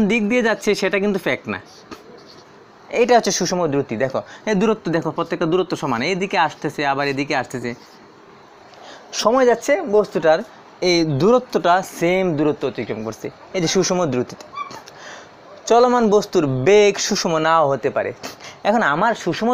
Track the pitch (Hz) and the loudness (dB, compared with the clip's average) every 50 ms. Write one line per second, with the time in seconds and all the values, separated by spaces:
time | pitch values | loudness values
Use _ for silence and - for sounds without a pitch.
0 | 214 185 226 240 208 202 247 247 214 226 208 208 - 220 202 202 202 190 208 196 | 4 2 2 0 0 0 0 0 2 0 -2 0 0 -2 0 0 0 -2 0 0
1 | 196 208 190 190 - 160 127 - - 113 98 92 - - - - - - - - | 0 0 -2 -2 -2 -4 -4 -4 -6 -8 -8 -8 -10 -14 -20 -20 -20 -20 -20 -20
2 | - - - - - - - - - - - - - - - - - - - 185 | -20 -20 -20 -20 -20 -20 -20 -20 -20 -20 -20 -20 -20 -20 -20 -20 -16 -6 -2 0
3 | 247 233 247 226 - 208 - - 185 156 190 180 175 151 139 143 135 - 117 107 | 2 4 4 4 4 2 -2 -2 -2 -2 0 0 0 0 0 -2 -2 -2 -2 -4
4 | 131 131 - 110 - - - - - 220 220 185 214 220 220 220 - 175 160 165 | -4 -2 -4 -6 -8 -8 -14 -10 -4 -2 0 2 2 2 0 -2 -2 -2 -2 -2
5 | 143 160 147 170 165 165 180 165 180 160 175 185 180 175 165 - 165 143 123 113 | -2 -2 -4 -4 -4 -4 -4 -2 -2 0 0 0 0 -2 -4 -4 -4 -4 -2 -2
6 | 127 175 196 175 196 196 202 185 165 147 - - - 151 143 - 147 143 139 139 | -2 -2 -2 -2 -4 -2 0 0 0 0 -2 -6 -8 -8 -6 -4 -2 -2 -2 -2
7 | 143 143 135 135 139 143 151 135 120 - - 123 120 120 120 - - - - - | -2 -2 -2 -4 -4 -4 -4 -4 -4 -6 -8 -8 -8 -8 -10 -10 -16 -20 -20 -20
8 | - - - - - - - - - - - - - - - - - - - - | -20 -20 -20 -20 -20 -20 -20 -20 -20 -20 -20 -20 -20 -20 -20 -20 -20 -20 -20 -20
9 | - - - - - 214 240 269 254 240 226 233 - - 285 392 339 226 202 214 | -20 -12 -10 -2 0 2 2 4 4 4 2 2 2 0 0 0 0 2 2 2
10 | 196 - - 185 160 156 156 180 233 - - - - - - - 175 180 175 170 | 2 2 -2 0 2 2 2 2 0 -6 -16 -20 -20 -20 -10 -4 0 0 2 2
11 | 165 156 143 131 165 214 247 254 247 - - 190 160 175 175 190 175 - - - | 2 0 0 2 4 4 4 2 2 -2 -4 0 2 2 2 2 0 -4 -6 -2
12 | 170 170 185 190 190 180 156 143 156 151 143 - 147 131 - - 113 101 113 107 | -2 0 0 0 0 0 0 0 0 0 0 -2 -4 -6 -6 -6 -6 -6 -8 -8
13 | 110 113 107 - - - - - - - - 190 165 160 - 190 170 - 185 180 | -8 -8 -10 -10 -12 -14 -14 -16 -18 -10 -6 -4 -2 0 0 0 0 2 0 0
14 | 180 147 127 123 117 - - - - - - 1077 1077 - - - - - - - | 0 0 0 -2 -2 -4 -8 -14 -20 -16 -12 -12 -12 -12 -14 -18 -20 -20 -20 -20
15 | - - - - - - - - - - - - - - 220 240 247 247 247 247 | -20 -20 -20 -20 -20 -20 -20 -20 -20 -20 -20 -16 -2 2 4 4 4 4 4 2
16 | 233 208 202 208 196 - - 185 151 139 131 127 127 160 202 208 208 202 202 - | 2 4 4 2 2 2 0 0 0 2 0 0 2 4 6 6 6 4 2 0
17 | - - 214 - - 185 165 156 156 160 165 165 151 139 139 127 - 131 - 113 | -4 -4 -4 -2 -2 -2 -2 0 2 2 4 4 4 2 0 -2 -2 -2 -2 -2
18 | 101 98 117 - - - - - - - - - - 170 214 233 190 143 143 165 | -4 -4 -6 -10 -14 -16 -16 -16 -20 -20 -18 -4 -2 0 0 2 2 0 0 2
19 | 208 233 214 - - 175 156 - 220 240 | 0 0 0 -2 -4 -4 -4 -2 -2 0